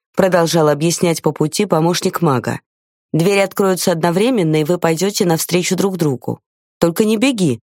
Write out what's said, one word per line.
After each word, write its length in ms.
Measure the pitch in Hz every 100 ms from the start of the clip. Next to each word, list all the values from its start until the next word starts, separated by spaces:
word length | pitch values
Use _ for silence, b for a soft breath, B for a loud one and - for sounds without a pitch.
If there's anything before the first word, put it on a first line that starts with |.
| _
продолжал 540 | - 185 180 165 170 151
объяснять 520 | 147 165 160 175 160
по 120 | 156
пути 340 | 143 156 - 202
помощник 560 | 165 160 175 185 -
мага. 380 | 160 127 113 - - _ _ _ _
«Двери 280 | - 170 196
откроются 520 | 190 - 196 185 -
одновременно, 680 | 165 175 170 226 247 165 156
и 40 |
вы 140 | 151 175
пойдете 480 | 165 160 196 202 180
навстречу 500 | 165 - 180 170 180
друг 220 | 190 185
другу. 420 | 156 127 - 117 _ _ _ _
Только 260 | 170 170
не 120 | 214 220
беги, 420 | 262 240 175 113 -